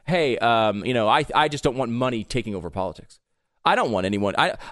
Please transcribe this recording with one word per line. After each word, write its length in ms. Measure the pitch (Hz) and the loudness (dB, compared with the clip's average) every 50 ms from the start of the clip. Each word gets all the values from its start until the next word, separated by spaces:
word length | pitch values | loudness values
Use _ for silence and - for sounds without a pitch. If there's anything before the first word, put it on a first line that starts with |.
| _ | _
"Hey, 300 | - 180 175 156 131 117 - | -2 0 2 2 0 0 0
um, 460 | - 117 117 113 110 107 101 104 85 | 2 2 4 4 4 2 0 0 -2
you 80 | 120 127 | -2 0
know, 160 | 120 107 107 | 2 2 4
I, 160 | 123 156 - - - | 4 2 2 2 2
I 140 | 139 151 151 | 2 2 2
just 160 | 143 135 - | 0 -2 -2
don't 120 | 147 120 | -2 0
want 140 | 131 131 117 | -2 -2 -2
money 320 | 117 120 127 127 123 113 101 | -2 -2 -2 -2 -2 -4 -6
taking 320 | - - 127 107 113 101 | -4 -4 -4 -4 -4 -6
over 140 | 90 82 82 | -8 -8 -8
politics. 480 | - 98 92 90 78 - - - - - _ _ _ _ _ _ _ _ - | -6 -4 -4 -6 -6 -10 -16 -20 -20 -20 _ _ _ _ _ _ _ _ 0
I 120 | 165 196 | 2 2
don't 160 | 247 226 135 107 | 4 2 2 0
want 120 | 92 92 | 0 0
anyone, 300 | 95 104 202 - 98 - | 0 0 0 0 0 0
I, 200 | - 151 185 - - - - | 0 0 0 -2 -4 -10 -4